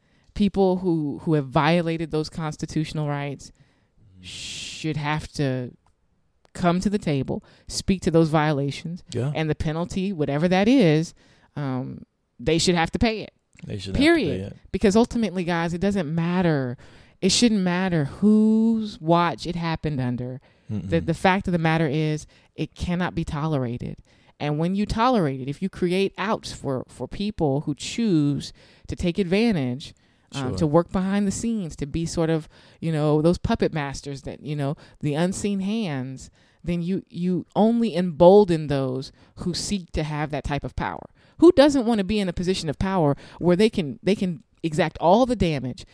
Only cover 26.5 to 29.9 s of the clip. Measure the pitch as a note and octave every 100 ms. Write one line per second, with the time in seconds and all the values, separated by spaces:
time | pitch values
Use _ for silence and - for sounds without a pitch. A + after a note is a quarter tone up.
26.5 | - C#3 C3 - - B2 - G3+ - D#3
27.5 | C3+ D#3 C#3 - - A3+ D#3+ C#3+ C#3 -
28.5 | - - _ - D3+ F3+ E3 F3 G3 A#3
29.5 | F3+ B2+ B2+ -